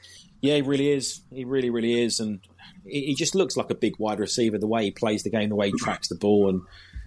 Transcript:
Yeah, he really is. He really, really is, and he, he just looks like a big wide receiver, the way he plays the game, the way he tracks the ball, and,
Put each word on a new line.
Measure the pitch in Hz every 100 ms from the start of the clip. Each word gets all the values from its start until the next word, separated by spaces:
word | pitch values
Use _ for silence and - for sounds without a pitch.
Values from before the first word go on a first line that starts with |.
| - - - -
Yeah, | 139 147
he |
really | 135 139 143
is. | 143 123 - -
He | 127
really, | 123 135 123
really | 117 113 120
is, | 120 110
and | 110 101 _ _ - - 98
he, | 139 139
he | 135
just | 156 190
looks | 160 -
like | 117
a | 120
big | 110 90
wide | 107 104
receiver, | 101 - 113 104
the | 107
way | 113 104
he |
plays | - 113 107
the | -
game, | 110 107
the | 104
way | 101
he |
tracks | 98 - 92 -
the | 85
ball, | 104 104 98
and, | 92 90 - - -